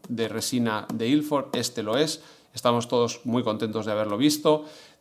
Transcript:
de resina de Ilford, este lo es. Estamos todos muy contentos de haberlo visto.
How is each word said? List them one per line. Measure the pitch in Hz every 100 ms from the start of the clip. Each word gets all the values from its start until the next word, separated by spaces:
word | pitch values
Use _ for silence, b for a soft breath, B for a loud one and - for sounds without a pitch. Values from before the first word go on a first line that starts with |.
| -
de | 117 110
resina | 110 - 127 117 107 -
de | 113 113
Ilford, | 151 147 143 131
este | 127 117 -
lo | 107 123
es. | 156 - B B B
Estamos | - 123 120 117
todos | 123 117 -
muy | 123 120
contentos | 110 107 113 107 107
de |
haberlo | 107 107 104
visto. | 147 151 160 151 B B B B